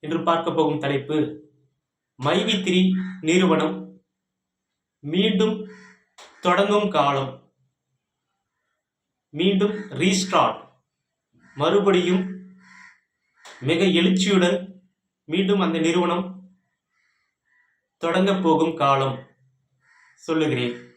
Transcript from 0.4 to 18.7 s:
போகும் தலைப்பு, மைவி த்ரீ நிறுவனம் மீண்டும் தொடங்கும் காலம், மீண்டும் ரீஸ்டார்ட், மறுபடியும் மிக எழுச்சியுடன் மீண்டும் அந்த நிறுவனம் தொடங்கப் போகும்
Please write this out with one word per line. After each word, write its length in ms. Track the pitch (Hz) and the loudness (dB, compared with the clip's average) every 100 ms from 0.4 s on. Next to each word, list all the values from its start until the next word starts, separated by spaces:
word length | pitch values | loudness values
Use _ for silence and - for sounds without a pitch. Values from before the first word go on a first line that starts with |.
| 170 | -2
போகும் 240 | 156 147 143 | 0 0 -2
தலைப்பு, 380 | 139 139 139 151 - - - _ _ _ _ _ _ _ | -2 -4 -2 -2 -4 -6 -20 _ _ _ _ _ _ _
மைவி 340 | 135 180 220 196 | 0 0 0 -2
த்ரீ 280 | 185 185 185 - - - | 0 2 2 0 -4 -6
நிறுவனம் 800 | 156 180 180 156 - - - - _ _ _ _ _ _ _ _ _ _ | 0 2 4 2 0 -4 -12 -20 _ _ _ _ _ _ _ _ _ _
மீண்டும் 720 | 143 175 220 185 220 - - - - _ _ - - - | -4 0 0 0 -2 -2 -10 -18 -20 _ _ -20 -20 -6
தொடங்கும் 500 | 180 180 202 208 208 | 0 2 2 2 0
காலம், 640 | 151 143 139 135 - _ _ _ _ _ _ _ _ _ _ _ _ _ _ _ _ _ _ _ | 0 0 0 -4 -10 _ _ _ _ _ _ _ _ _ _ _ _ _ _ _ _ _ _ _
மீண்டும் 440 | 147 190 190 208 | -2 0 2 0
ரீஸ்டார்ட், 960 | - - 135 180 190 - 175 117 - - _ _ _ _ _ _ _ _ | -2 -10 -2 0 0 0 2 2 -2 -16 _ _ _ _ _ _ _ _
மறுபடியும் 1000 | 135 156 202 196 180 175 185 - - - - - - - _ _ _ _ _ - - | -4 0 2 2 2 2 0 -2 -10 -16 -20 -20 -20 -20 _ _ _ _ _ -20 -8
மிக 240 | 127 170 | -2 0
எழுச்சியுடன் 760 | 185 165 185 185 208 190 175 175 - - _ _ _ _ | 2 2 2 2 2 2 2 0 -6 -18 _ _ _ _
மீண்டும் 360 | - 170 190 202 | -6 -2 0 0
அந்த 180 | 170 160 | 0 0
நிறுவனம் 720 | 160 170 170 180 190 - - _ _ _ _ _ _ _ _ _ _ _ _ _ _ _ | 0 0 0 -2 -6 -12 -20 _ _ _ _ _ _ _ _ _ _ _ _ _ _ _
தொடங்கப் 460 | 165 175 196 185 | -2 2 2 2
போகும் 340 | 165 156 160 | 2 2 0